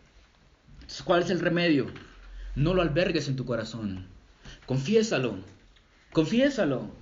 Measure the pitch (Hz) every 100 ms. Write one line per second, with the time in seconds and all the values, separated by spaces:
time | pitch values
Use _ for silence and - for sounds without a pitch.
0 | _ - _ _ _ _ _ - - -
1 | - 175 170 170 170 170 175 147 104 -
2 | - - - - - 127 151 185 165 147
3 | 180 165 139 131 120 113 107 117 104 92
4 | 90 - - - - - - 131 135 220
5 | 214 147 123 95 95 - - _ _ _
6 | _ 160 156 233 277 269 160 123 104 -